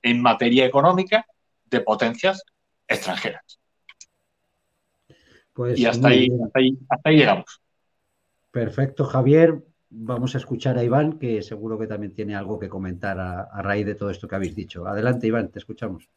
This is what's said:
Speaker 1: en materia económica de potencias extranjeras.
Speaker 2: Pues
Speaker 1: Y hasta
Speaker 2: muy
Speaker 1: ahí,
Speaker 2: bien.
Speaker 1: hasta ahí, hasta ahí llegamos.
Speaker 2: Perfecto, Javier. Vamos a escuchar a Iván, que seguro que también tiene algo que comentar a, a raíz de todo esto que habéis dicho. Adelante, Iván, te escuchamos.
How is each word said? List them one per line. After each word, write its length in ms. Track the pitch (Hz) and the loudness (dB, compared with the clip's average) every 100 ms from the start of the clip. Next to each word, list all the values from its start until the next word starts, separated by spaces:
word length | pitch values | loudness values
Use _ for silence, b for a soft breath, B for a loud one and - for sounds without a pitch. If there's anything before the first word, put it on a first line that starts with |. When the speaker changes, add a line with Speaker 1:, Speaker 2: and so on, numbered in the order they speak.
Speaker 1:
en 200 | 120 120 | 2 2
materia 440 | 120 110 120 123 127 | 4 4 4 4 4
económica 600 | 139 160 185 190 214 226 _ _ _ _ | 4 4 4 2 0 -2 _ _ _ _
de 160 | 123 | -2
potencias 600 | - 107 117 117 185 190 - _ _ _ _ | 0 0 0 0 -2 -2 -10 _ _ _ _
extranjeras. 720 | 110 - 92 113 - _ - _ _ _ _ - _ _ _ _ _ _ _ _ _ _ b b b b | -6 -4 -6 -6 -10 _ -20 _ _ _ _ -20 _ _ _ _ _ _ _ _ _ _ b b b b
Speaker 2:
Pues 260 | - 123 120 | -6 -2 2
Speaker 1:
Y 80 | 117 | 2
hasta 220 | 117 139 | 4 4
Speaker 2:
muy 80 | 131 | 6
Speaker 1:
ahí, 120 | 127 | 4
Speaker 2:
bien. 140 | 120 113 | 0 -2
Speaker 1:
hasta 140 | 131 | 2
ahí, 180 | 131 131 - | 2 0 -4
hasta 200 | 131 156 | -4 4
ahí 80 | 156 | 4
llegamos. 440 | 123 92 - - _ _ _ _ _ _ _ _ _ | 6 2 -2 -20 _ _ _ _ _ _ _ _ _
Speaker 2:
Perfecto, 540 | 123 113 - 135 - 113 | -6 -4 -2 -2 -2 -2
Javier. 580 | 131 127 151 165 156 - _ _ | 0 4 6 6 4 -10 _ _
Vamos 460 | 113 113 123 127 127 | -16 -8 -4 -4 -4
a 20 | |
escuchar 400 | - 123 131 123 | -6 -4 -2 0
a 60 | |
Iván, 340 | 120 131 151 160 | 2 2 0 -2
que 240 | 127 107 | -4 -4
seguro 380 | - 110 110 110 | -6 -12 -8 -8
que 80 | 110 | -6
también 260 | 107 101 | -8 -10
tiene 220 | 92 104 101 | -10 -8 -8
algo 240 | 98 104 | -8 -8
que 100 | 95 | -8
comentar 500 | 95 95 90 101 92 | -8 -8 -6 -6 -6
a, 240 | 90 90 | -6 -8
a 180 | 101 101 | -12 -8
raíz 220 | 98 101 104 | -4 -2 -2
de 100 | 101 | -4
todo 160 | 101 | -6
esto 160 | 92 117 | -8 -8
que 80 | 98 | -6
habéis 180 | 95 | -6
dicho. 320 | - 90 90 87 | -8 -12 -12 -8
Adelante, 400 | 101 117 120 113 | -4 -2 0 0
Iván, 220 | 113 98 | -2 -4
te 80 | - | -10
escuchamos. 480 | - 107 110 90 _ | -16 -12 -12 -12 _